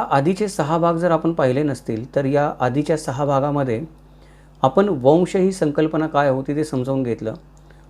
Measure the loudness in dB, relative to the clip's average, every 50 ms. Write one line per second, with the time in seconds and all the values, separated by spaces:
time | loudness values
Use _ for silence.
0 | 2 2 2 2 2 2 0 0 -2 -4 -2 -4 -2 0 0 2 2 2 0 0
1 | 0 0 0 0 0 -2 0 2 2 2 2 0 0 -2 -2 -4 -6 -6 -6 -6
2 | -8 -4 -2 -2 0 2 2 2 0 0 0 -2 -2 -2 0 0 0 0 -2 -2
3 | -2 -4 -4 -2 -2 0 0 0 0 0 0 0 0 0 -2 -4 -4 -8 -14 -18
4 | -20 -20 -20 -20 -20 -20 -20 -20 -20 -20 -4 0 0 2 4 2 2 2 0 2
5 | 4 4 6 6 4 2 2 0 0 0 0 0 -2 0 0 0 0 0 0 -2
6 | -2 0 0 0 2 2 0 0 -2 -4 -4 -4 -4 -2 -4 -4 -2 -2 -2 -2
7 | -2 -2 -4 -4 -6 -8 -8 -10 -14 -20 -20 -20 -20 -20 -20 -20 -20 -14